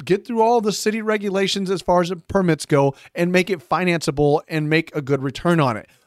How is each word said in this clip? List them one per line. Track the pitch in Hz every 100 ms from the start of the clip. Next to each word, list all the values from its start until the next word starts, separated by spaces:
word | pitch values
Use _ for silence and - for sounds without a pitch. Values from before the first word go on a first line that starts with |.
get | 139 202
through | - 226
all | 220 240
the | 214
city | - 214 220
regulations | 214 214 202 190 196 196 185
as | 190
far | - 180
as | 175
the | 180
permits | - 196 180 151
go, | - 143 139 - - -
and | 175
make | 185 180
it | 175
financeable | - 160 180 170 - 139 147 151 -
and | 160 151
make | 160 160
a | 151
good | 131 139
return | 135 - 175 170
on | 135 107
it. | - _